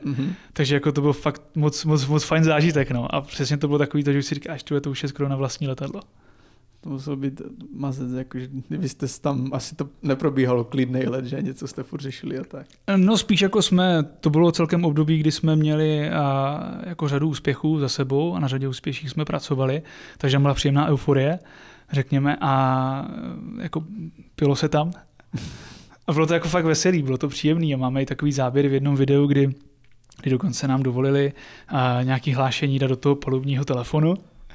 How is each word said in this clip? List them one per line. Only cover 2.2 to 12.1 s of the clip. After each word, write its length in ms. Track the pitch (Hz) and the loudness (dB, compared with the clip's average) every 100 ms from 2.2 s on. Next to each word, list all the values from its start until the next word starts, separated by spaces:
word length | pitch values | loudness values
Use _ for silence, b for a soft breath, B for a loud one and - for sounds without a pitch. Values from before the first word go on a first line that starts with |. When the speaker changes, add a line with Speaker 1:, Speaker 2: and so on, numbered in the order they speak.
Speaker 2:
fajn 200 | - 160 | 2 4
zážitek, 460 | 160 151 170 147 131 | 4 4 4 2 0
no. 240 | 123 117 | -2 -2
A 60 | 139 | -4
přesně 360 | 143 - 131 147 | -4 -4 -2 0
to 100 | 143 | 0
bylo 120 | 147 | 2
takový 260 | 143 151 | 0 0
to, 80 | 143 | 2
že 60 | 139 | 0
už 80 | 135 | 0
si 80 | |
říkáš, 280 | 143 - 147 | -6 -8 -10
"Tyhle, 180 | - 143 | -4 -4
to 100 | 143 | -2
už 120 | 131 | -6
je 60 | 139 | -6
skoro 200 | 139 139 | -4 -2
na 80 | 135 | -2
vlastní 320 | 135 - 143 | -4 -4 -6
letadlo." 320 | 131 139 202 - _ b b b b b _ | -4 -8 -10 -14 _ b b b b b _
Speaker 1:
To 80 | 160 | -10
muselo 260 | 135 143 139 | -8 -6 -4
být 260 | 135 131 - - - 123 | -6 -6 -14 -16 -14 -8
mazec, 360 | 139 131 123 | -6 -6 -6
jakože 360 | 127 131 127 127 135 - | -6 -8 -10 -10 -10 -8
kdybyste 400 | 151 147 - 135 | -6 -6 -6 -8
s 100 | - | -4
tam, 320 | 147 135 131 | -4 -4 -4
asi 220 | 131 - - | -6 -8 -8
to 120 | 139 - | -10 -6
neprobíhalo 640 | 147 135 156 135 127 123 | -2 0 0 2 2 2
klidnej 420 | 117 135 127 127 120 | 0 -2 0 0 -2
let, 180 | 127 | -4
že? 180 | 123 139 | -6 -6
Něco 240 | - 131 143 | -6 -6 -10
jste 160 | - | -10
furt 180 | 131 160 | -10 -10
řešili 380 | 139 | -10